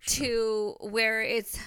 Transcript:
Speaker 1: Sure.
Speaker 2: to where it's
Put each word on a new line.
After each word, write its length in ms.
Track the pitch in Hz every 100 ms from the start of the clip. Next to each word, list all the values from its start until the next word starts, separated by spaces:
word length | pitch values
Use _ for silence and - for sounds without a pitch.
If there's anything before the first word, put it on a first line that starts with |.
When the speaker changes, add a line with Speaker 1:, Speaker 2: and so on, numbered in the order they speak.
Speaker 1:
Sure. 260 | - 269 269
Speaker 2:
to 500 | 226 220 214 208 -
where 420 | 208 214 220 220
it's 340 | 220 226 202 -